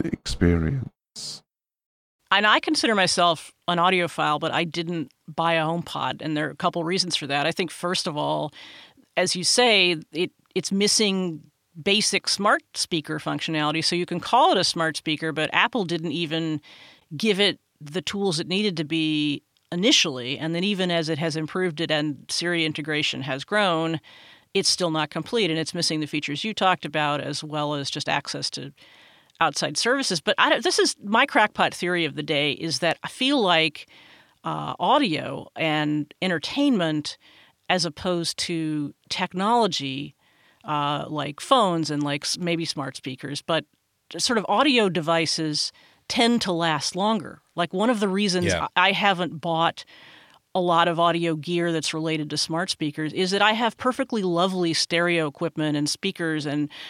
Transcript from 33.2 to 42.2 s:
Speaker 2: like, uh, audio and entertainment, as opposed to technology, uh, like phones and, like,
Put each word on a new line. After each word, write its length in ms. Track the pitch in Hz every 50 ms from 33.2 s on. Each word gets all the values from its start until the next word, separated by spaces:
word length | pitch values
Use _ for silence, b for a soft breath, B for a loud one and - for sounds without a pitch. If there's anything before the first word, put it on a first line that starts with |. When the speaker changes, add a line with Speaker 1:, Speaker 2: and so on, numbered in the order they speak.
| 254 269 294 269
Speaker 2:
like, 460 | 208 180 170 160 160 156 - - - b b b b b b b b b b b -
uh, 320 | 170 156 156 147 - - -
audio 720 | 175 196 254 294 277 185 151 131 127 123 139 - - - _
and 580 | - 165 156 151 151 151 151 151 151 147 - - _
entertainment, 960 | 185 185 175 156 - - - 277 285 285 247 190 170 160 156 151 147 - - b b b b b b b b b _
as 160 | - 185 180 165
opposed 540 | 165 147 - - 185 180 170 165 - - -
to 540 | - - 175 165 160 156 151 151 143 143 - _ _ _
technology, 1040 | - - 185 - - 180 196 214 240 240 220 - 143 - 139 135 131 139 143 147 - b b b b b b b b b b
uh, 420 | - 151 147 143 143 147 143 147
like 320 | - 156 147 139 147 147 -
phones 520 | - - - - 208 185 170 165 156 147
and, 120 | 151 143 147
like, 200 | 143 143 143